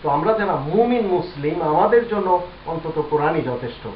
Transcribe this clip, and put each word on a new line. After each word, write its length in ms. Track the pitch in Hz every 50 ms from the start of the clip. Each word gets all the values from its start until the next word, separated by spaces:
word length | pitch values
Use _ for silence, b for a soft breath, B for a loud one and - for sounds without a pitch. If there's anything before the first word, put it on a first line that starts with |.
| -
তো 60 | 156
আমরা 240 | 139 151 156 208 220
যারা 220 | 220 208 196 175
মুমিন 520 | 151 139 147 165 208 233 240 247 240 220 196
মুসলিম, 540 | 180 175 - - - 147 143 151 156 175
আমাদের 460 | 160 156 151 165 196 214 233 233 226 -
জন্য 400 | 208 202 190 185 180 175 175 - - - -
অন্তত 380 | 160 165 160 - 160 143 156 147 -
কোরআনই 320 | 151 151 147 156 165 156
যথেষ্ট। 460 | 127 127 123 120 127 117 110 - - 110 98